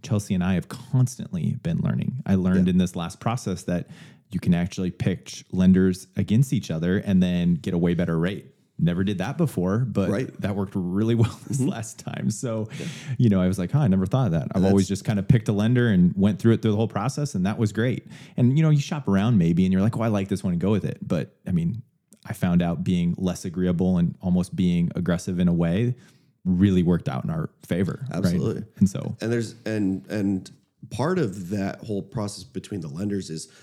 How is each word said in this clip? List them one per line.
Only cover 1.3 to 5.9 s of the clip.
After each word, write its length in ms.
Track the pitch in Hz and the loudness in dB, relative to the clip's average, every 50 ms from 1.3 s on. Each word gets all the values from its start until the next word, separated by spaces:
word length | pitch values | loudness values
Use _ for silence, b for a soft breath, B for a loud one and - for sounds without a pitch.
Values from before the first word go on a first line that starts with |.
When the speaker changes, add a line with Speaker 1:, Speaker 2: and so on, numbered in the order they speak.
| 185 165 - - - - - | -6 -4 -2 -2 -4 -2 -2
Speaker 1:
been 160 | 82 82 - | -2 -2 0
learning. 400 | - - - - - - - - - | 0 0 0 0 -2 -4 -6 -6 -2
I 100 | - 98 | 0 0
learned 320 | 92 90 92 92 92 90 | 2 2 2 4 4 4
Speaker 2:
Yeah. 40 | 92 | 4
Speaker 1:
in 60 | 90 | 4
this 180 | 92 90 85 - | 2 2 2 -2
last 240 | 90 82 87 - - | -6 -8 -8 -10 -4
process 440 | - 117 120 123 - 104 90 - - | -4 -2 -2 -2 -4 -6 -6 -6 -4
that 260 | 98 87 85 - B B B B B B B B - | -4 -4 -4 -4 B B B B B B B B -8
you 80 | 95 87 | -8 -4
can 140 | - 92 87 | 0 2 2
actually 380 | 85 87 92 - 98 92 90 | 2 0 -2 -4 -4 -4 -4
pitch 540 | - - - 98 87 - - - - - - - | -4 -2 -2 -2 -2 -4 -8 -16 -16 -16 -12 -6
lenders 560 | - 92 92 92 92 92 95 92 | 0 4 6 6 6 6 6 4